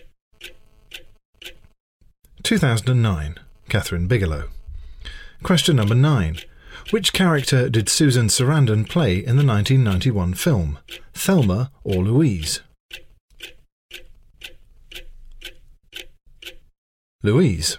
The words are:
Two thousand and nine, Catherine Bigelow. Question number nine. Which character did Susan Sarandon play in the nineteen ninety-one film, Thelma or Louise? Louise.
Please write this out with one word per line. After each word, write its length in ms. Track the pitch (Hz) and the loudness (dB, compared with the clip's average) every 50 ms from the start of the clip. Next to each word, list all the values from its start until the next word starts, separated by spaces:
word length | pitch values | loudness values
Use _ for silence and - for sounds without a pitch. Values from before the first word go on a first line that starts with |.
| - - _ _ _ _ _ _ - - - - - - _ _ _ _ - - - - - _ _ _ _ _ - - - - - - _ _ _ _ _ _ _ _ _ _ _ _ - - - | -20 -20 _ _ _ _ _ _ -20 -20 -20 -20 -20 -20 _ _ _ _ -20 -20 -20 -20 -20 _ _ _ _ _ -20 -20 -20 -20 -20 -20 _ _ _ _ _ _ _ _ _ _ _ _ -16 -10 -4
Two 160 | - 226 190 | -2 0 2
thousand 280 | 170 131 113 107 - | 2 0 0 0 0
and 140 | 127 127 123 | 0 0 2
nine, 380 | 113 110 92 78 73 76 80 - - - - - - | 2 0 0 -2 -4 -8 -10 -14 -18 -20 -20 -20 -8
Catherine 400 | - - 104 - - 95 85 87 | -4 -4 -2 -2 -2 -4 -4 -2
Bigelow. 400 | 92 127 110 95 82 78 73 78 73 - - - - - - - - - - - - - - - - - - | 0 0 0 0 -2 -4 -6 -8 -10 -12 -14 -16 -14 -16 -14 -16 -16 -18 -16 -16 -16 -16 -16 -18 -20 -16 -6
Question 340 | - - 185 160 - - 156 | -2 0 0 2 2 2 2
number 200 | 120 104 101 113 | 2 2 2 4
nine. 420 | 123 139 156 147 113 87 80 80 - - - - - - - - - - - | 4 4 4 2 2 0 -2 -4 -8 -12 -16 -20 -20 -20 -20 -20 -18 -6 -4
Which 200 | - 226 190 - - | -2 -2 -2 -2 0
character 540 | - 190 175 160 143 127 - 139 127 123 | 2 2 2 2 2 0 2 2 2 2
did 220 | 127 117 117 104 - | 2 0 0 0 0
Susan 380 | - - 160 143 120 127 117 | 2 2 4 4 4 4 2
Sarandon 600 | 104 - - 127 127 160 151 135 110 107 107 107 | 2 0 0 2 2 4 4 4 4 4 2 0
play 300 | - - 170 156 107 90 | 0 0 0 2 2 0
in 200 | 92 - - 120 | 0 0 0 2
the 60 | 139 147 | 2 4
nineteen 400 | 135 107 104 101 - 135 135 127 | 4 2 2 2 4 4 4 4
ninety-one 520 | 104 95 90 - 131 110 98 87 90 92 | 2 2 2 0 0 0 0 0 -2 -2
film, 420 | - - 175 143 98 82 73 71 - - - - - - - - | 0 0 2 2 2 0 -2 -6 -8 -12 -18 -20 -20 -20 -18 -12
Thelma 580 | - - - 196 170 123 95 90 107 131 - - _ - | -4 0 2 2 4 4 2 2 0 -2 -4 -8 _ -6
or 200 | - 98 92 92 | -4 -2 0 0
Louise? 580 | 104 117 139 165 135 98 85 78 - - - - _ _ _ _ _ - - - - _ _ _ _ _ - - - - - _ _ _ _ _ _ - - - - - - - _ _ _ - - - - - - _ - - - - - - - - - - - - - - - - - - - - _ _ _ - - - - - _ _ - - - - - - - - _ _ _ _ _ _ _ _ _ _ _ - | 2 2 2 2 2 0 -2 -6 -8 -8 -10 -12 _ _ _ _ _ -20 -20 -20 -20 _ _ _ _ _ -20 -20 -20 -20 -20 _ _ _ _ _ _ -20 -20 -20 -20 -20 -20 -20 _ _ _ -20 -20 -20 -20 -20 -20 _ -20 -20 -20 -20 -18 -18 -18 -20 -20 -20 -20 -20 -20 -20 -20 -20 -20 -20 -20 -20 _ _ _ -20 -18 -18 -18 -20 _ _ -20 -20 -20 -20 -20 -20 -20 -20 _ _ _ _ _ _ _ _ _ _ _ 0
Louise. 540 | 104 113 147 190 123 92 80 78 - - | 2 2 4 4 2 0 -2 -4 -6 -6